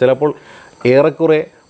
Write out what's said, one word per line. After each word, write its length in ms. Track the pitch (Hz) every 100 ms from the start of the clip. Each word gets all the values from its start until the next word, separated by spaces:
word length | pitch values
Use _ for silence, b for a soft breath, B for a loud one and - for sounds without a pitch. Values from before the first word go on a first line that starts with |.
ചിലപ്പോൾ 280 | 127 131 147 B B B B B 120
ഏറെക്കുറെ 440 | 131 151 139 160 156 - b _